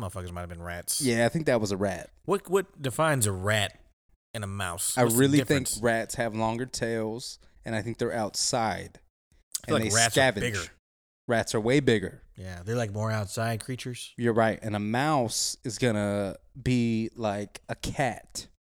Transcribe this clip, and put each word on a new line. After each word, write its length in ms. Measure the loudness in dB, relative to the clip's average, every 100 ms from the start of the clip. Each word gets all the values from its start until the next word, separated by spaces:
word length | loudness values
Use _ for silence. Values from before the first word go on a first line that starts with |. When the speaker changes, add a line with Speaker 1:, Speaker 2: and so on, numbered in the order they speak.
Speaker 1:
motherfuckers 300 | -8 -8 -10
might 100 | -10
have 80 | -10
been 120 | -10
rats. 400 | -10 -10 -6 -2
Speaker 2:
Yeah, 240 | 0 2 2
I 40 |
think 180 | 0 2
that 120 | 2
was 120 | 2
a 60 | 0
rat. 340 | -2 -2 -10 _ -4
Speaker 1:
What, 220 | -4 0
what 320 | 0 0 -6
defines 460 | -6 0 2 2 0
a 60 |
rat 480 | 0 2 2 0 -4 -20 _ _ _ _ -10
and 80 |
a 40 | -8
mouse? 480 | -6 -6 -4 -2 2
Speaker 2:
I 60 |
Speaker 1:
What's 120 | 4 6
the 40 |
Speaker 2:
really 180 | 6 6
think 80 | 4 0 0
Speaker 1:
difference? 120 | 0
Speaker 2:
rats 340 | 0 0 -2 -2
have 200 | -2 0
longer 320 | 0 0 -6
tails, 720 | -4 -2 -2 -2 -6 -10 -16 -20 _ -6
and 80 | -4
I 60 |
think 160 | -4 -4
they're 160 | -2
outside. 840 | -2 -4 -2 -2 0 0 -2 -8 -18 _ _ _ _ _ -10
Speaker 1:
I 40 | -2
feel 80 | 0
Speaker 2:
And 80 | 2
Speaker 1:
like 60 |
Speaker 2:
they 20 | 2
Speaker 1:
rats 200 | 4 4
are 20 |
Speaker 2:
scavenge. 180 | 4 4
Speaker 1:
bigger. 200 | -2 -2 -6 -14 _ _ _ _ -2
Speaker 2:
Rats 280 | 0 0 0
are 40 |
way 200 | 4 4
bigger. 420 | 4 2 0 -10 -20 -16
Speaker 1:
Yeah, 260 | -14 -10
they're, 120 | -4 -2
like, 180 | -2
more 160 | -2 0
outside 540 | 0 -2 -4 -2 -2 -6
creatures. 480 | -8 -8 -10 -12 0
Speaker 2:
You're 160 | 2
right. 260 | 6 4 2
And 140 | -2 -2
a 40 |
mouse 800 | 0 0 2 2 2 0 -2 -4
is 160 | -8 0
gonna 560 | 2 2 0 0 -2 -6 -16 -4
be 480 | 2 4 4 2 -2 -2
like 460 | -2 -2 -6 -12 -10
a 60 | -8
cat. 680 | -6 -2 -2 -2 -10 -14 -14 _